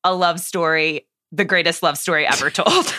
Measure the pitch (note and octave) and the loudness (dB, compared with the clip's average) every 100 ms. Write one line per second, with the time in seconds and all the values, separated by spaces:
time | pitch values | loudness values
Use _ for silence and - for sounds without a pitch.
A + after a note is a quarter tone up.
0 | F3+ F#3 F3 E3+ - F#3+ D#3+ D#3+ D#3+ D3+ | -2 2 0 0 -6 -2 0 2 0 -4
1 | - _ _ E3 F#3+ F#3 E3+ - E3 D3 | -10 _ _ -4 0 2 0 0 -2 -2
2 | - D#3 D3+ C#3+ D3 - G3+ F4+ - | -2 0 2 0 0 0 2 2 0